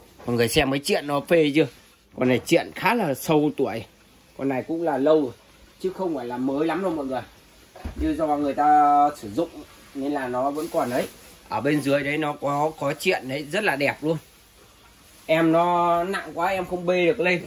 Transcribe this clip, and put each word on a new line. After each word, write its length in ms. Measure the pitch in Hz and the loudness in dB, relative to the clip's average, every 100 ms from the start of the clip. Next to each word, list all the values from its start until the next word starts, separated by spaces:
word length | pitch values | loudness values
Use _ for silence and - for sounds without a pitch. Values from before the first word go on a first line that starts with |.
| - - - | -20 -12 -2
mọi 100 | 120 | 0
người 120 | 117 | 2
xem 220 | 156 135 | 2 0
cái 100 | 139 | 0
chuyện 220 | - 196 143 | -2 -2 -2
nó 140 | 143 | -4
phê 320 | 139 170 151 | 2 4 4
chưa? 120 | 143 147 - - _ _ - | 2 0 -4 -20 _ _ -2
Con 100 | 127 | 0
này 120 | 123 - | 0 2
chuyện 240 | 165 - | 0 0
khá 200 | - 185 | -4 0
là 200 | 240 175 | 0 0
sâu 360 | 131 - 156 151 139 | -2 0 2 2 0
tuổi. 280 | 123 113 - _ _ _ _ - | -2 -4 -10 _ _ _ _ -8
Con 100 | 135 | -4
này 140 | 127 | -4
cũng 200 | 117 165 | -4 -4
là 160 | 170 135 | -2 0
lâu 240 | 143 160 | 4 4
rồi, 100 | 131 107 _ _ - - | 2 -6 _ _ -20 -8
chứ 120 | 190 | -8
không 220 | 180 185 143 | -4 -4 -4
phải 100 | 123 | -6
là 100 | 123 | -4
mới 300 | 131 139 160 | -2 0 0
lắm 160 | 160 | -2
đâu 100 | 190 | -2
mọi 140 | 160 135 | -4 -4
người. 160 | 127 - - _ - - - - - | -6 -8 -16 _ -20 -20 -16 -12 -4
Như 140 | 156 | -4
do 220 | 147 156 143 | -2 0 0
người 180 | 143 | 0
ta 540 | 139 147 147 147 147 147 147 | 2 4 6 6 6 4 0
sử 140 | 107 | -6
dụng 180 | 107 165 - 147 - - | -4 -4 -8 -20 -20 -16
nên 180 | 139 139 | -8 -4
là 160 | 143 127 | -4 -4
nó 220 | 127 139 | -2 -2
vẫn 160 | 147 147 | -4 -4
còn 180 | 165 127 | -2 -2
đấy. 180 | 127 190 - - - - | -2 -4 -10 -20 -20 -8
Ở 120 | 110 | -4
bên 200 | 135 151 | 0 0
dưới 220 | 135 143 | 2 0
đấy 160 | 143 151 | 0 -2
nó 140 | 151 | -4
có, 400 | 147 139 143 156 156 | -4 -2 0 -2 -2
có 140 | 139 151 | -4 -2
chuyện 300 | 185 180 131 | 0 0 -2
đấy, 160 | 135 | -8
rất 200 | 143 185 | -4 -2
là 120 | 208 139 | 0 0
đẹp 200 | 139 - | 0 0
luôn. 160 | 151 165 - - _ _ - _ - - - - - | -2 -4 -6 -20 _ _ -20 _ -20 -20 -20 -10 0
Em 260 | 160 165 | 2 4
nó 520 | 165 175 175 175 170 | 4 4 2 2 2
nặng 260 | 180 190 160 | 0 -4 -8
quá, 140 | 151 180 | -4 -2
em 160 | 190 | -2
không 220 | 175 180 175 | -4 -4 0
bê 200 | 180 170 | 2 2
được 140 | 143 | 2
lên 220 | 180 175 | 2 0